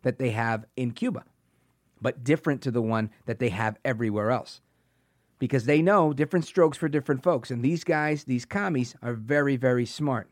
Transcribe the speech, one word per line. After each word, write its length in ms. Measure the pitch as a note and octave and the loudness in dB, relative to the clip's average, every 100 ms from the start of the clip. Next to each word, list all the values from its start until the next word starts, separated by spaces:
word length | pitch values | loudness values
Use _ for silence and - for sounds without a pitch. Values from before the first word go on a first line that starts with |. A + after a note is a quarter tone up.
that 160 | C3 B2+ | -2 -2
they 120 | B2+ | -2
have 360 | A2 A2+ A2+ A2+ - | 0 0 -2 -4 -4
in 140 | B2 | -4
Cuba, 340 | A#2 B3 F#3+ - _ _ _ _ _ _ _ | -2 -4 -4 -12 _ _ _ _ _ _ _
but 200 | B2 C3 | -4 -4
different 380 | B2 D#3 - C#3 | 0 2 2 -2
to 80 | C#3 | -2
the 120 | A#2+ | 0
one 260 | A2 A2+ G#2+ _ | 0 0 -2 _
that 140 | - A2 | -8 -2
they 100 | B2 | -2
have 300 | F#2 A2 G#2+ | 0 -4 -2
everywhere 480 | C3+ A2+ A#2 G#2 G#2 | -4 -2 -2 0 0
else. 300 | B2 - - _ _ _ _ _ _ _ _ | -2 -4 -20 _ _ _ _ _ _ _ _
Because 260 | C3 C3+ A2+ | -2 0 2
they 160 | D3+ | 4
know 320 | E3+ G#3 D#3+ | 6 4 4
different 320 | C#3 D3 F3+ D#3 | 2 0 0 0
strokes 320 | - D#3+ C#3+ | 4 4 2
for 100 | D#3+ | -2
different 340 | D3 C3+ C3 | -2 -2 0
folks. 280 | F3 D3 - | 2 0 -2
And 120 | B2 | -2
these 220 | B2 E3 | 0 0
guys, 400 | - D#3 D3+ D3+ | 0 0 0 -2
these 220 | - B2 - | -2 -4 -2
commies, 480 | G3+ G3 C#3+ B2 - | -4 -2 -2 -2 -6
are 100 | A#2+ | -8
very, 440 | A#2 A2 C#3+ C#3+ C3 | -8 0 2 2 2
very 280 | B2+ B2 | 2 2
smart. 440 | A#2+ - D3 A#2+ F#2 | 0 -2 -2 -2 -6